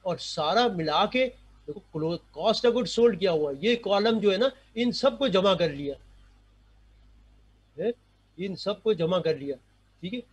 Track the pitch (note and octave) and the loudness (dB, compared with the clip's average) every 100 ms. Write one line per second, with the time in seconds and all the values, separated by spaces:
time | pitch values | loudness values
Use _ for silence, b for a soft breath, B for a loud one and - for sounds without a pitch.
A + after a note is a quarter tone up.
0 | F#3 E3+ - - D3+ G3+ A#3+ F#3 D#3 D#3 | -6 -8 -8 -4 2 2 2 0 0 2
1 | G#3 B3+ B3+ - - - - F#3+ _ D#3 | 2 2 -2 -4 -20 -20 -14 -14 _ -6
2 | D#3+ E3+ _ D3 G3 G#3+ A#3+ A#3 G3+ - | -4 -6 _ -2 0 2 2 2 -2 4
3 | A#3+ F3 F#3+ E3 D3 C#3 G3+ A#3 F#3+ G3 | 4 4 0 0 -2 -2 0 0 2 2
4 | G#3+ A3+ G3+ F#3+ C4 b b A3+ A#3+ - | 2 2 2 2 0 b b -4 -2 2
5 | C4+ - C4+ F#3 G3 F3+ E3 C#3 C#3+ C3+ | 0 2 0 2 2 2 0 -2 -8 -10
6 | - - - _ _ _ _ _ _ _ | -16 -20 -20 _ _ _ _ _ _ _
7 | _ _ _ _ _ _ _ C#3+ G#3 A#3+ | _ _ _ _ _ _ _ -6 -6 -6
8 | _ _ _ - G3 F3 G3 G#3 A3 F#3 | _ _ _ -10 -10 -6 -6 -4 -2 0
9 | E3 F3+ E3 D3+ C#3 C3 _ _ _ _ | 0 0 0 -4 -6 -10 _ _ _ _
10 | F3+ A#3+ - | -10 -10 -12